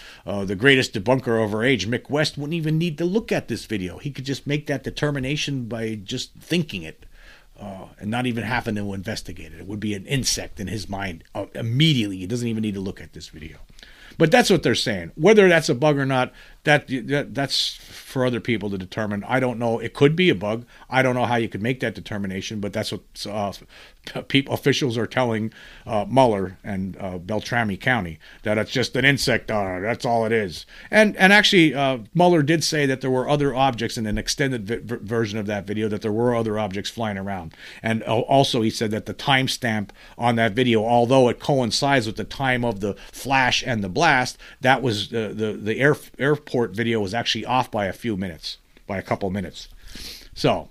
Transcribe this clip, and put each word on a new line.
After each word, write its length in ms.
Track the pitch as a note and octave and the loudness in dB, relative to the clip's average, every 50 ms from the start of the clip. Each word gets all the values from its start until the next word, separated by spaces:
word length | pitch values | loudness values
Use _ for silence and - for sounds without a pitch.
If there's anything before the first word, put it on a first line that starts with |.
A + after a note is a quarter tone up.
| - - - - - | -20 -20 -20 -12 -8
uh, 180 | E2+ G2 G2+ G2 | -6 -4 -4 -4
the 100 | F#2 G2+ | -4 -2
greatest 380 | F2 A#2 C#3 C3+ C3 A#2+ - | 2 4 6 6 6 4 0
debunker 500 | - A2 F#2 A#2+ C3 C3+ - A#2+ A2+ A2+ | -4 -2 0 2 0 2 2 0 0 2
of 120 | A2 G2+ G#2 | 2 0 0
our 100 | G#2+ A2+ | 0 2
age, 240 | C3+ C3+ G#2 F2+ G#2+ | 2 2 0 0 -2
Mick 220 | B2 - - - | -4 -4 -4 -2
West, 260 | B2+ D3 D#3 - - | -2 0 0 -2 -4
wouldn't 160 | C#3+ D3 C#3+ | -6 -6 -6
even 240 | E3+ E3+ D3+ D#3 D#3 | -4 -4 -2 0 0
need 220 | D#3+ F3 F3 D3+ - | 0 0 0 -2 -2
to 80 | E3+ | -2
look 260 | F3 F#3+ A#3 A3+ - | -2 0 -2 -2 0
at 160 | G#3 D3+ - - | -2 -4 -2 -4
this 160 | A#2 G2 - | -6 -8 -6
video. 320 | - A2 G2 F2+ F2 E2+ | -6 -6 -4 -4 -6 -8
He 140 | F2+ - C#3+ | -10 -10 -10
could 160 | C3 - C3 | -10 -8 -8
just 200 | C3+ C3+ - - | -8 -8 -6 -4
make 200 | C3+ C#3+ D3+ D3+ | -4 -4 -4 -2
that 180 | - C#3 C3+ - | -4 -6 -6 -6
determination 840 | D3+ - - D3+ D3 C#3+ C#3 B2+ C3 D3 D3 - D3+ C#3+ C3 A#2+ G#2+ | -8 -6 -4 -2 -2 -2 -2 -4 -4 -4 -4 -4 -4 -4 -6 -6 -6
by 260 | A#2 A2+ A2+ A2 A2+ | -6 -6 -4 -6 -6
just 400 | G#2+ F#2+ G#2 B2+ B2 - - - | -8 -8 -8 -8 -8 -8 -10 -16
thinking 480 | - - - E3 F3+ D#3 - - F#2 | -20 -6 -2 -2 -2 -2 -2 -6 -10
it, 240 | D#2+ D#2 - - - - - - - - - - - _ - - | -10 -12 -14 -18 -20 -20 -20 -20 -20 -20 -20 -20 -20 _ -20 -16
uh, 280 | G#2 G2+ G2 F#2+ - - - - | -14 -14 -12 -14 -16 -18 -16 -10
and 120 | F#2 G#2 | -6 -4
not 160 | A2+ B2 B2+ | -2 -2 -2
even 180 | B2+ A2+ A#2 G#2 | -2 -2 -2 -2
having 320 | G#2 B2 A#2+ G#2 A#2 G#2+ | -2 -2 -2 -2 -2 -4
to 180 | G#2 G#2 G2+ G2 | -4 -4 -6 -8
investigate 580 | G2 F2 - - - - - F2 E2+ D#2+ D#2 | -8 -8 -8 -8 -8 -8 -12 -14 -14 -16 -16
it. 80 | D#2+ E2 | -16 -16
It 60 | F2 | -12
would 140 | F2+ G#2+ G#2+ | -10 -8 -6
be 140 | A2 G#2+ G2+ | -4 -4 -4
an 120 | G2 - | -6 -4
insect 540 | - C#3 C3+ G#2+ - - - F2+ - - - | -2 -2 -2 0 0 -2 -2 -6 -8 -10 -8
in 80 | G2+ F2 | -6 -6
his 200 | G#2 G#2+ F#2 F2 | -6 -6 -6 -8
mind, 360 | G2 F#2+ G2 F#2 E2 D#2 - - - | -6 -6 -6 -6 -8 -10 -14 -10 -10
uh, 120 | G#2+ G2 - - | -10 -8 -8 -8
immediately. 640 | B2+ A#2+ A2+ A#2 C3+ D#3+ E3 D3 B2 G#2 G2+ F#2+ F#2 | -6 -4 0 2 4 4 6 4 4 2 0 -4 -6
He 80 | F#2 | -6
doesn't 220 | F#2+ A#2+ B2 A#2+ A#2 | -6 -4 -4 -2 -2
even 140 | A2+ A2 | -2 -2
need 120 | A2 G#2+ F#2+ | -2 -4 -4
to 60 | G2 | -4
look 200 | F#2+ G2 F#2 - | -6 -8 -8 -10
at 120 | F2+ E2 | -14 -18
this 160 | - E2+ - - | -16 -18 -18 -16
video. 300 | - D#2 D2+ D#2 - - - - - - - - - - - - - | -16 -16 -16 -16 -16 -18 -20 -20 -20 -20 -20 -20 -20 -20 -20 -10 0
But 140 | - E3 D#3 | 2 4 6
that's 200 | B3+ B3 - - | 6 6 6 6
what 120 | G3 D#3 | 4 4
they're 120 | - C#3 A2 | 4 2 0
saying. 380 | - - C3 G#2+ F2+ E2+ E2+ - | 0 0 -2 -4 -4 -6 -10 -4
Whether 340 | - D3+ G3+ A3 G#3 G3 F#3 | 2 4 6 8 8 8 8
that's 200 | E3+ E3 D#3 - | 6 6 4 2
a 60 | C#3 | 2
bug 220 | A#2+ D3+ D3+ D3 | 2 4 4 4
or 100 | C#3 C3+ | 2 2
not, 260 | C3+ C3+ B2+ B2+ B2 - - - - - - - | 2 2 2 0 0 -4 -10 -20 -20 -20 -2 4
that, 240 | D3+ D3 C#3+ - - | 4 4 4 4 0
that, 460 | C3 B2+ A2 C3 C#3 C#3+ A#2 G#2 G#2+ | -6 -6 -4 -2 -2 -2 -2 -4 -4
that's 420 | C3+ C#3 B2+ - - - - - | -4 -4 -2 -2 -2 -4 -4 -6
for 500 | - - - - - - - - C3+ B2+ | -10 -16 -20 -20 -20 -16 -8 -2 0 0
other 140 | B2+ B2 A2 | 0 0 0
people 280 | - - A#2 G2+ G2+ G#2 | 0 -2 -2 -2 -2 -4
to 80 | G2 | -6
determine. 480 | F#2+ F#2 F#2 - A2+ A2 G#2 G#2 G2+ G2 | -6 -8 -8 -6 -6 -4 -4 -4 -4 -2
I 140 | G2 B2 C3 | 0 0 0
don't 180 | B2+ B2 A#2 A2 | 2 0 -2 -2
know. 200 | A#2+ A#2 A2+ A2+ | 0 0 0 -2
It 160 | A#2+ A2+ - | -4 -6 2
could 220 | - C#3+ C#3+ D#3 | 4 6 6 6
be 120 | E3+ F#3 F3 | 6 4 4
a 60 | B2+ | 4
bug. 320 | F2+ G2+ G#2 A2+ A#2+ A#2+ - - - - - | 2 0 -2 -4 -4 -6 -12 -20 -20 -10 0
I 120 | B2 C3 | 2 4
don't 120 | C3 B2+ B2 | 4 4 2
know 100 | B2+ A#2+ | 2 2
how 120 | A2+ B2 | 2 2
you 120 | A#2 A#2 G2+ | 0 0 -2
could 140 | - G2 | -4 -4
make 180 | G#2 A#2+ C3+ B2+ | -4 -4 -2 -2
that 140 | C3 A2+ G2 | -4 -4 -4
determination, 680 | G2 F2 - A2 G2+ G2+ F#2+ F#2 G2 F#2+ - A2+ G#2 | -6 -10 -8 -8 -6 -6 -6 -6 -6 -8 -8 -6 -6
but 120 | G2 G2+ | -6 -4
that's 200 | - A2 G#2 - | -4 -4 -4 -4
what, 80 | A2+ F#2+ - _ - - - | -8 -10 -12 _ -14 -12 -10
uh, 260 | G#2 G2+ G#2+ G2+ G2 F#2 - - - - - - - - _ _ | -8 -4 -4 -4 -4 -6 -8 -14 -20 -20 -20 -20 -20 -20 _ _
p-, 180 | - - B2+ | -12 -12 -10
peop-, 280 | - - - C3+ C3+ - | -4 0 0 0 2 0
officials 480 | B2 - - C#3+ B2+ - D#3 B2 A2+ A#2+ | -4 0 0 0 0 0 0 -2 -2 -2
are 80 | G#2+ | -4
telling, 460 | - - C3 B2+ A#2 A2+ G#2+ A2 A2 - - - - - - - | -2 0 0 0 2 0 -2 -2 -4 -8 -12 -20 -20 -20 -18 -8
uh, 180 | A2+ A#2 G#2 G2+ G2+ | -4 -2 -2 -2 2
Mueller 500 | A#2+ C3 C3 A#2+ G#2 G2 F#2+ F#2 F#2+ - - | 4 6 6 6 4 2 -2 -4 -6 -10 -10
and, 320 | A2 G2+ F#2+ F#2+ F#2+ - - | -8 -6 -4 -4 -6 -6 -8
uh, 180 | G2+ F#2 F2+ F2 | -8 -8 -8 -8
Beltrami 640 | F2 F2+ G#2+ G#2 - - B2+ A#2+ A#2 G#2 F#2+ F2 | -6 -4 -4 -4 -4 -2 -2 0 0 0 -2 -2
County, 380 | - C3 B2+ A2+ F#2 E2 D#2+ - - - - - | 0 0 0 0 -2 -4 -8 -12 -16 -20 -20 -6
that 160 | - G#2+ G#2+ A2 | -2 0 0 0
it's 140 | G#2 - | 0 0
just 240 | - B2+ A#2 - - | 0 -2 -2 0 0
an 80 | B2+ B2+ | 2 4
insect. 460 | C#3 C#3+ - - C3+ A#2 G2+ - - | 4 4 2 2 0 0 0 -2 -2
Uh, 300 | A2+ G#2 G2 F#2+ F#2 F2+ | -2 -2 -2 -2 -4 -4
that's 240 | F#2+ A2 A#2+ - - | -4 -4 -4 -2 -2
all 220 | B2+ A#2 A#2 A2+ | 0 0 2 2
it 60 | A2 | 2
is. 340 | A#2 A2 G#2 F2+ D2+ - - - - - - - | 0 0 0 -2 -6 -12 -14 -18 -20 -20 -8 0
And, 260 | - G#3+ A3 G#3 - | 4 4 4 4 4
and 160 | - F#3+ F#3 | 4 6 6
actually, 400 | G3+ G#3 G3+ - G#3 F#3 D#3+ D3+ | 8 6 6 6 6 6 6 4
uh, 260 | A#2 C#3 C#3 C3+ C3 A#2+ G#2 - | 4 2 0 0 -2 -2 -6 -2
Mueller 300 | - E3 F3 F3+ F3 D#3+ | 2 4 6 6 6 6
did 220 | C#3+ C#3 E3 D#3+ D3 | 4 4 2 2 0
say 200 | - D#3+ D3+ C#3+ | 0 0 0 0
that 140 | C3+ C3+ C3 | 0 0 0
there 100 | - C3 | 0 0
were 180 | B2+ B2+ A#2+ A#2+ | 0 0 2 2
other 260 | D3 D3 C#3+ C#3 A#2 | 2 2 2 0 2
objects 420 | B2+ C3+ C3+ B2 A2 A#2 A2 - | 2 2 2 2 0 -4 -6 -4
in 80 | - A2 | -4 -4
an 140 | G#2+ G#2 A2 | -2 -2 -2
extended 480 | - - - - C#3 C3+ B2+ A#2 G2 | -2 -2 -2 0 0 0 -2 -4 -4
vi-, 100 | G2 A#2+ | -4 -6
ver-, 220 | - - G#2 A#2+ - | -6 -6 -6 -8 -8
version 400 | - G2 A#2+ A2+ A#2 G2+ G2+ A2+ | -6 -2 0 0 0 0 -2 -4
of 80 | G2+ | -4
that 200 | G#2 G#2 G2+ F#2+ | -4 -4 -4 -4
video, 220 | G2+ G#2 G#2+ A2 G#2+ | -4 -4 -2 -2 -2
that 140 | G#2 G2 | -2 -2
there 100 | A2+ A2 | -2 -2
were 220 | G#2 A2+ A#2+ B2 A#2+ | 0 2 2 2 2
other 240 | A#2 A2+ A2 G#2 G#2+ | 2 0 0 -2 -2
objects 320 | G#2+ G2 F#2 G2+ F#2+ - | -2 -2 -4 -6 -8 -8
flying 260 | - A#2 A2+ G#2+ G2+ | -6 -6 -4 -4 -4
around. 380 | F#2+ F#2+ G2+ G2 F#2 E2 D#2+ - - - - - - | -4 -6 -6 -8 -8 -10 -12 -14 -18 -18 -20 -12 -6
And, 200 | - A2+ A2+ A2+ | -4 -2 -2 -2
uh, 160 | - - A2+ A#2 | 0 0 0 0
also 440 | B2+ - C3+ C3+ C#3 - - A#2+ | 2 4 4 4 4 4 2 0
he 80 | A2 A2 | 0 0
said 200 | - - A#2 G#2+ | 0 -2 -2 -2
that 160 | G#2+ G#2 - | -2 -4 -6
the 80 | - G2 | -8 -10
timestamp 760 | - - D3 C3+ C3 C3 B2 - - B2+ A#2 G#2+ G#2+ G2 - - - - - - - | -4 0 2 2 2 2 0 -4 -4 -2 -2 -2 -2 -4 -6 -10 -18 -20 -18 -6 -2
on 180 | A#2 A#2+ A#2+ | 0 2 2
that 160 | A2+ A2+ A2+ | 4 2 2
video, 320 | G2 A#2+ B2+ B2 A2+ G#2+ G#2 | 2 2 4 4 4 4 4
although 460 | A#2 A#2+ A#2+ A#2+ A#2 C3+ C3+ B2+ A#2+ | 4 4 4 6 6 6 6 6 6
it 80 | A2 - | 2 0
coincides 680 | - - D3 C3 B2 G#2+ - - D3 C#3 C#3 C3 A2 | 0 0 2 2 2 0 0 0 2 2 2 2 2
with 100 | A2 G2 | 0 -4
the 80 | - G#2 | -6 -8
time 400 | - - - C#3 C3 B2+ B2 B2 | -8 -6 -2 -2 0 0 0 0
of 160 | A#2+ G#2+ G2 | -2 -2 -2
the 140 | G#2+ G2+ G2 - - - | -4 -4 -4 -6 -12 -18
flash 500 | - - - C3 C#3 C3+ B2+ B2 - - - | -16 -10 -2 0 2 4 4 4 2 0 -2
and 180 | C3 A#2+ G#2+ | -2 -2 -2
the 60 | G2 F#2 | -2 -2
blast, 480 | F2 C#3 E3+ D#3+ C#3 B2+ B2 - - - - - - - | 0 2 4 4 4 4 2 -2 -6 -10 -16 -20 -10 0
that 220 | - B2 C3+ B2+ | 4 4 4 4
was, 320 | C3+ B2 G#2 G#2 G#2 - A#2 | 2 0 0 -2 -4 -4 -4
uh, 180 | A2+ A2 G2+ G2 | -4 -4 -4 -4
the, 180 | G#2+ A2 G#2+ | -4 -4 -4
the 260 | G2+ G#2+ G#2 G#2 A2 - | -4 -4 -4 -4 0 2
air-, 180 | C3 D3 C#3 - - - - - | 2 2 2 2 -4 -12 -6 -2
airport 400 | B2+ C#3+ D3+ D3 - - - B2+ A#2 F#2 | 0 0 0 0 -2 -4 -2 -2 -2 -2
video 260 | F#2 A2 A#2 A#2 A#2 A2 | -2 -2 0 0 0 0
was 160 | G2+ F2+ G#2+ | 0 -2 -2
actually 300 | A#2 A#2+ - - A2+ G2+ | -2 -2 -2 -4 -4 -2
off 260 | A#2 B2 B2+ B2 - | 0 2 0 0 0
by 140 | - G#2+ G2+ | -2 -2 -2
a 80 | F#2 | -2
few 240 | F2+ - - A#2 G#2 | -4 -4 -4 -4 -2
minutes, 420 | F#2 G2 F#2 D#2+ D2+ - - - - _ _ _ - - | -2 -4 -6 -8 -10 -12 -14 -14 -14 _ _ _ -18 -10
by 120 | - G2+ F#2 | -8 -8 -6
a 40 | |
couple 280 | - - A#2+ - - F#2+ | -4 -4 -4 -2 -2 -4
minutes. 380 | F#2 G2+ F2+ D#2+ - - - - - - - - - - - - - - - - - | -4 -4 -6 -8 -12 -16 -18 -20 -20 -20 -18 -16 -16 -14 -14 -14 -16 -18 -20 -16 -6
So, 360 | - - C#3 G#2 E2+ D2+ - | 0 0 0 0 0 -4 -10